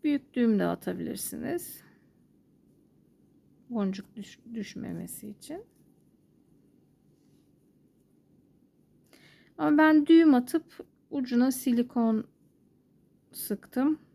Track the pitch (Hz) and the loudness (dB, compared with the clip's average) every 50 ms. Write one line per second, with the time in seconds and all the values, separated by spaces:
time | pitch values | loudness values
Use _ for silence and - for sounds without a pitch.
0 | - 302 294 269 - _ _ 254 240 226 220 196 180 175 175 175 - 180 180 180 | -2 -2 -2 -2 -4 _ _ 0 2 2 2 2 0 0 -2 -4 -6 -8 -8 -6
1 | - - - 196 - - - - 240 - 339 349 - - - - - _ _ _ | -8 -8 -8 -10 -10 -10 -10 -10 -8 -6 -6 -8 -8 -10 -18 -20 -20 _ _ _
2 | _ _ _ _ _ _ _ _ _ _ _ _ _ _ _ _ _ _ _ _ | _ _ _ _ _ _ _ _ _ _ _ _ _ _ _ _ _ _ _ _
3 | _ _ _ _ _ _ _ _ _ _ _ _ _ _ 240 220 202 190 190 196 | _ _ _ _ _ _ _ _ _ _ _ _ _ _ -6 -4 -4 -4 -4 -6
4 | - - _ 220 202 - - _ _ 233 233 226 202 - - - - - 170 165 | -12 -18 _ -18 -16 -16 -18 _ _ -14 -12 -12 -12 -12 -12 -12 -12 -10 -10 -12
5 | 180 170 - - - 208 208 _ - - 302 370 466 _ _ _ _ _ _ _ | -12 -12 -14 -14 -16 -16 -18 _ -16 -16 -16 -16 -16 _ _ _ _ _ _ _
6 | _ _ _ _ _ _ _ _ _ _ _ _ _ _ _ _ _ _ _ _ | _ _ _ _ _ _ _ _ _ _ _ _ _ _ _ _ _ _ _ _
7 | _ _ _ _ _ _ _ _ _ _ _ _ _ _ _ _ _ _ _ _ | _ _ _ _ _ _ _ _ _ _ _ _ _ _ _ _ _ _ _ _
8 | _ _ _ _ _ _ _ _ _ _ _ _ _ _ _ _ _ _ _ _ | _ _ _ _ _ _ _ _ _ _ _ _ _ _ _ _ _ _ _ _
9 | _ _ - _ _ _ _ _ _ _ _ - 311 302 302 294 311 311 311 311 | _ _ -20 _ _ _ _ _ _ _ _ -4 0 2 4 6 6 6 6 4
10 | 285 294 330 330 330 311 269 247 247 - - 330 - _ - - - _ _ _ | 6 8 8 8 8 8 6 4 2 0 -4 -6 -6 _ -20 -20 -20 _ _ _
11 | _ _ - 277 254 247 240 240 247 262 254 254 - 262 240 233 240 247 - 240 | _ _ -8 -8 -6 0 2 2 2 2 0 -2 -2 0 0 0 0 -2 -2 -2
12 | 233 226 220 220 - _ _ _ _ _ _ _ _ _ _ _ _ _ _ _ | 0 0 0 -2 -4 _ _ _ _ _ _ _ _ _ _ _ _ _ _ _
13 | _ _ _ _ _ _ - - - - 214 - - - - 247 262 294 311 - | _ _ _ _ _ _ -16 -16 -8 -8 -8 -8 -8 -8 -4 -2 0 0 0 -2
14 | - _ _ | -6 _ _